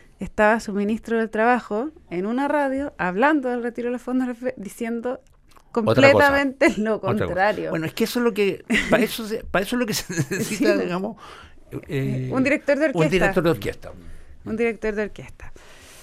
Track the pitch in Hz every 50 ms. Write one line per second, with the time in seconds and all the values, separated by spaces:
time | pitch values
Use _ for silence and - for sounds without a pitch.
0 | - - - _ 202 180 - - 214 208 226 226 - - 190 202 202 202 226 220
1 | - - 226 226 226 220 220 208 220 240 247 233 - - 208 214 254 311 311 -
2 | - - 170 175 190 208 233 262 277 277 302 294 285 269 262 269 285 - - -
3 | 170 185 180 196 254 294 320 294 254 254 247 247 233 240 233 - 233 240 247 240
4 | - - 254 254 254 247 247 233 247 208 - - 190 190 - - 233 226 233 233
5 | 226 254 262 - _ _ _ _ _ _ - - _ _ - 240 226 - - -
6 | 269 269 285 - - 277 277 277 277 277 254 - - 330 202 190 214 220 220 196
7 | - 196 208 214 202 180 175 180 190 214 208 175 165 156 170 160 160 160 - -
8 | 226 214 - 247 240 233 196 208 202 196 165 - - - 233 214 196 180 - -
9 | 226 214 - - 226 202 220 220 - - - 175 202 - 247 247 247 208 185 -
10 | - - - 165 143 - 196 190 220 - 214 190 294 320 - - 185 175 175 180
11 | 190 220 226 - - - - - - - - - - - - 131 - - 170 135
12 | 135 135 135 131 131 127 - 262 262 285 285 - - - 285 269 302 311 247 175
13 | 156 - 180 185 208 196 190 185 156 170 160 - - - - - - - - 90
14 | 85 - - - - - - - - 202 220 220 233 233 226 - - 220 208 202
15 | 214 196 - - 135 - - - - - - - - - - - - - - -